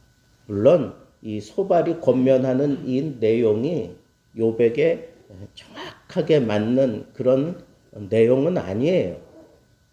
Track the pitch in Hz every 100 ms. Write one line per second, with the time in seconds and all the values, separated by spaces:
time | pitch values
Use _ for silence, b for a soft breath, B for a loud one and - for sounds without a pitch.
0 | _ _ _ _ - 101 120 170 123 -
1 | _ _ 110 107 101 - 185 175 160 165
2 | - 127 127 131 131 127 143 131 123 127
3 | 160 123 110 113 113 107 135 165 87 -
4 | _ _ _ - 113 113 113 123 160 165
5 | - - _ 95 101 - - - 359 -
6 | - 185 151 156 113 104 107 127 135 107
7 | - - 123 135 151 185 - _ _ -
8 | 101 110 113 131 147 180 90 98 143 135
9 | 92 73 - - - _ _ _ _